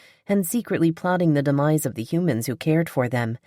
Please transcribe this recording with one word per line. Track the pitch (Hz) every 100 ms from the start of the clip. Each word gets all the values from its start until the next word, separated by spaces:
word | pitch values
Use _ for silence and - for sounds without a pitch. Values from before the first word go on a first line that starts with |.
| - _ -
and | 202
secretly | 185 240 - 180 165
plotting | 160 180 185 175 143
the |
demise | 139 139 147 156 147
of |
the | 113
humans | 113 - 180 113 117
who | 123
cared | - 156 170
for | - 123
them. | 123 117 117